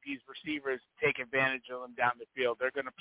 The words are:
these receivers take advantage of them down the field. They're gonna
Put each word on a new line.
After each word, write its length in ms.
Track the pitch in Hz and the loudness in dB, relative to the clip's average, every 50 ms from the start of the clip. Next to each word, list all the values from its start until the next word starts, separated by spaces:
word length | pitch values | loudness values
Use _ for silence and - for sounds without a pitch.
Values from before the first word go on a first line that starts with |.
| - | -8
these 140 | 143 139 127 _ 135 | -8 -8 -8 _ -14
receivers 540 | 131 - - 156 151 143 139 135 131 123 _ _ _ - 156 | -18 -12 -6 -4 -4 -4 0 -2 -2 -2 _ _ _ 0 0
take 160 | 143 135 - | 0 0 0
advantage 440 | 127 117 127 135 135 131 131 127 - - 127 | -4 -2 0 2 2 2 2 0 -4 -8 -10
of 80 | 127 | -8
them 120 | 127 123 120 120 | -8 -10 -2 2
down 140 | 123 120 123 117 | 2 2 2 0
the 60 | 117 - - | -6 -12 -4
field. 220 | 127 127 120 117 - | 0 2 2 2 2
They're 120 | 127 127 | 0 -2
gonna 240 | - 143 131 131 - - | 0 -2 -6 -6 -8 -2